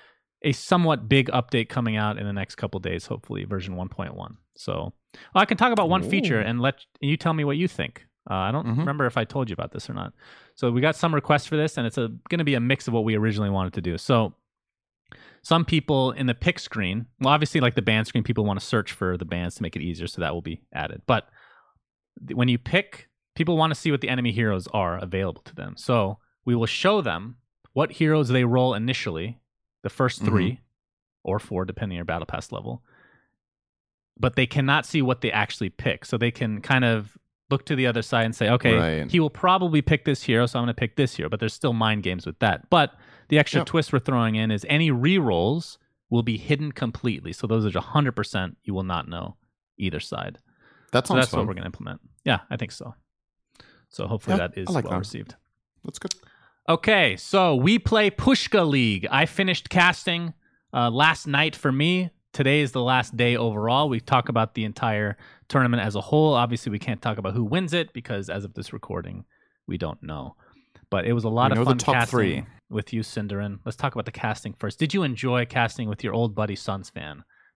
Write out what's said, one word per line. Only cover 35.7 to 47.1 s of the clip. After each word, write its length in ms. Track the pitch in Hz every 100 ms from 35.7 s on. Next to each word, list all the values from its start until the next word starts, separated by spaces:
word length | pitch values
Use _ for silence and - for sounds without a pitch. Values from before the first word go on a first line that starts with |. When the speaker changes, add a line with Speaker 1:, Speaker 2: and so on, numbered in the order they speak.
Speaker 1:
pick. 340 | - - -
So 120 | - 117
they 140 | 120
can 300 | 120 117 104
kind 220 | - 131
of 340 | 123 113 107 - _ _ _
look 160 | 135 -
to 100 | 143
the 100 | 131
other 140 | 117
side 220 | 107 120
and 100 | 113
say, 140 | 110 107
"Okay, 260 | 123 123 92 82 78
Speaker 2:
Right. 80 | 71
Speaker 1:
he 100 | 175
will 100 | 156
probably 520 | - 180 190 185 156
pick 220 | 135 151
this 180 | - 135
hero, 240 | - 113 120
so 120 | 123
I'm 40 |
gonna 120 | 120
pick 220 | 113 120 -
this 200 | 131 -
hero." 120 | 76
But 120 | 107
there's 120 | 113
still 200 | - 143
mind 300 | 117 110 107
games 200 | 92 92
with 140 | - -
that. 320 | 110 90 -
But 240 | 170 147 - - - -
the 100 | 147
extra 220 | 147 151
Speaker 2:
Yep. 60 | 160
Speaker 1:
twist 260 | 165 143
we're 60 | 135
throwing 380 | - 127 113 110
in 140 | 110
is 140 | 107 -
any 220 | 147 165
rerolls 880 | 123 139 190 135 87 95 156 - - _ _ _
will 120 | 117
be 140 | 117 110
hidden 340 | - 147 151
completely. 600 | - 123 - 123